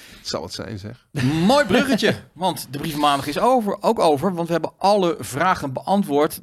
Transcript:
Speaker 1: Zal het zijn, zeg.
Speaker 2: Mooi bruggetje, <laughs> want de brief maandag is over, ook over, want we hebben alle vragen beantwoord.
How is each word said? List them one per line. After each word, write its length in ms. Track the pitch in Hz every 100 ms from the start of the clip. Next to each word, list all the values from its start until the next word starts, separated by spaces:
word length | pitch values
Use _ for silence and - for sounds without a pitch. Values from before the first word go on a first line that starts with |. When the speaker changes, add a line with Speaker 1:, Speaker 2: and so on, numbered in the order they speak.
| - -
Speaker 1:
Zal 200 | - -
het 100 | 87
zijn, 260 | - 80 98
zeg. 280 | 104 120 _ 143 127 160 185
Speaker 2:
Mooi 180 | 285 240
bruggetje, 480 | 240 277 233 202 - -
<laughs> 40 |
want 360 | 147 180 151 -
de 80 | 143
brief 180 | 160 147
maandag 300 | 147 139 143
is 120 | 151
over, 380 | 226 254 202 -
ook 160 | 185 220
over, 360 | 170 139 185
want 120 | 170 165
we 60 |
hebben 200 | 165 160 -
alle 380 | 190 208 175 -
vragen 540 | 120 135 180 180 143
beantwoord. 640 | 127 - 202 160 143 160 -